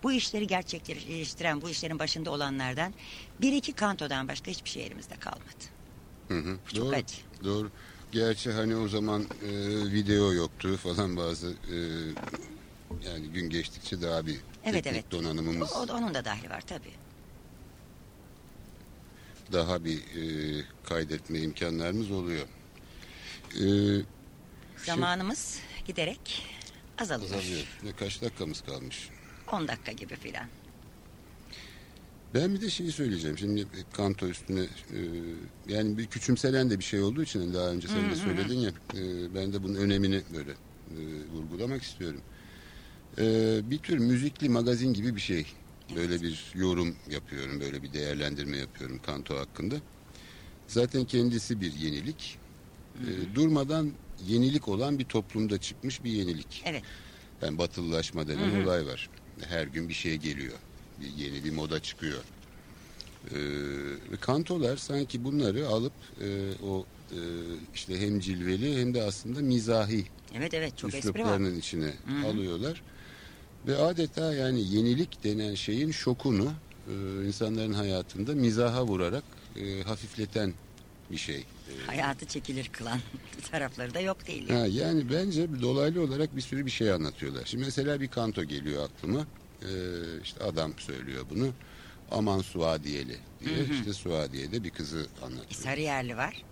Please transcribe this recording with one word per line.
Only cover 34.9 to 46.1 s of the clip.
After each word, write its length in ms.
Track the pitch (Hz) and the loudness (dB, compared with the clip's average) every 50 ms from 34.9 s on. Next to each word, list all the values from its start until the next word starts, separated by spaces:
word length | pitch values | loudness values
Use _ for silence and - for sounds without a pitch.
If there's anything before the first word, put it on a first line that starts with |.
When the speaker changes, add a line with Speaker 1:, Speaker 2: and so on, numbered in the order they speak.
| - 101 90 85 82 85 85 85 82 82 85 - - - - 95 | -6 -4 -4 -2 -2 -4 -4 -4 -6 -8 -10 -12 -14 -14 -6 0
Speaker 2:
yani 300 | 101 107 107 107 104 107 | 2 2 4 4 2 0
bir 100 | 113 104 | -2 -2
küçümsenen 600 | - 120 - - 123 120 - 135 131 135 131 127 | -4 -4 4 4 4 6 6 4 6 6 6 6
de 100 | 107 95 | 4 4
bir 40 | 90 | 2
şey 180 | - - 101 | 2 4 4
olduğu 220 | 98 98 120 147 160 | 4 4 4 2 0
için 300 | 147 - 101 90 87 90 | 0 0 0 0 2 2
daha 160 | 90 90 90 | 2 2 2
önce 180 | 87 87 87 90 | 2 0 0 0
sen 160 | 104 110 101 | 0 2 2
Speaker 1:
Hı 60 | 104 | 2
Speaker 2:
de 40 | 92 | 2
Speaker 1:
hı. 20 | |
Speaker 2:
söyledin 420 | 80 - 101 87 87 98 104 123 127 | 2 2 2 2 2 2 2 2 2
ya, 120 | 120 101 | 2 0
e, 680 | 85 - - - - 98 95 92 90 87 87 85 92 | 0 -4 -10 -10 -6 -4 -4 -2 -2 -2 -4 -2 -2
ben 180 | 95 95 95 98 | 0 0 0 0
de 100 | 101 95 | 0 0
bunun 120 | 95 101 | 0 2
önemini 460 | 98 101 101 98 98 98 95 98 98 90 - 85 | 4 6 6 8 8 6 6 4 4 2 -2 -6
böyle, 160 | 80 73 69 | -6 -6 -6
e, 460 | 71 67 - - - - - 85 82 78 78 78 78 76 76 76 82 | -8 -10 -12 -18 -18 -18 -14 -12 -8 -8 -6 -6 -6 -8 -8 -6 -6
vurgulamak 500 | 80 78 78 85 87 107 123 135 131 - | -6 -6 -6 -4 -4 -2 -2 -2 -4 -6
istiyorum. 380 | - - - 92 85 73 69 65 - - - - - - - - - - - - - - - - - - - | -8 -8 -4 -4 -4 -4 -6 -8 -12 -16 -16 -16 -16 -16 -16 -18 -16 -18 -16 -16 -16 -18 -18 -18 -12 0 4
E, 60 | 110 113 110 113 110 110 110 110 107 113 | 4 6 6 6 6 6 4 4 2 0
bir 60 | 131 156 | -2 -2
tür 200 | 156 - 180 143 | 0 2 4 6
müzikli 520 | 117 120 127 123 135 147 139 - 151 143 | 6 6 6 6 4 2 0 2 4 6
magazin 440 | 120 117 117 120 123 117 123 131 120 | 6 6 8 6 4 4 4 4 4
gibi 220 | 101 104 123 117 | 4 2 0 0
bir 60 | 98 | 0
şey. 240 | - - 95 82 76 - - - - - - - - - | 0 2 2 2 0 -2 -6 -16 -18 -18 -20 -20 -14 -6
Speaker 1:
Evet. 80 | 82 82 | -2 0
Speaker 2:
Böyle 240 | 85 87 | 2 2